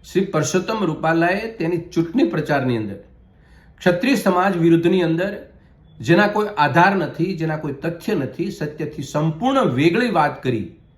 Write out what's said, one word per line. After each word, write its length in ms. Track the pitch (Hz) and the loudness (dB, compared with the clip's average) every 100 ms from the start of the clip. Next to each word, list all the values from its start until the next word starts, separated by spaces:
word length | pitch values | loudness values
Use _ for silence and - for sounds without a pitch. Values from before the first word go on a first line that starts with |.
| - | -2
શ્રી 120 | 175 | -2
પરસોત્તમ 600 | 190 156 143 185 190 220 | 0 -2 0 -2 -2 -2
રૂપાલાએ 680 | 180 151 160 165 170 196 226 | -2 -2 0 2 2 0 -6
તેની 260 | - 165 175 | -6 -4 -4
ચૂંટણી 460 | - 165 165 254 | -2 -2 0 2
પ્રચારની 520 | 339 165 151 139 127 117 | 0 0 -2 0 0 -2
અંદર 200 | 104 95 - - - _ _ - - - | -4 -10 -18 -20 -20 _ _ -20 -20 -2
ક્ષત્રિય 360 | 180 175 269 | 0 2 2
સમાજ 420 | 226 196 180 190 175 | 2 2 2 2 2
વિરુદ્ધની 460 | 165 165 170 185 | 4 4 4 2
અંદર 440 | 165 165 196 208 - - _ _ _ - | 2 0 -2 -6 -14 -20 _ _ _ -8
જેના 260 | 113 175 208 | 2 4 4
કોઈ 200 | 208 208 | 2 -2
આધાર 500 | - 147 147 185 196 | 0 2 6 4 4
નથી, 400 | 147 - 180 165 | -2 -2 -4 -2
જેના 200 | 160 156 | -4 -4
કોઈ 160 | 147 | -6
તથ્ય 420 | 135 165 165 - | -6 -8 -6 -4
નથી, 360 | 180 127 - 165 | -2 -4 -4 -6
સત્યથી 520 | - 151 - 151 - | -4 -8 -6 -8 -8
સંપૂર્ણ 600 | 135 196 165 156 254 277 | -6 -2 -2 0 0 2
વેગળી 460 | 202 123 160 196 247 | 2 4 2 2 0
વાત 320 | 170 147 143 | 2 0 -2
કરી 340 | 131 113 98 - _ | -4 -4 -6 -12 _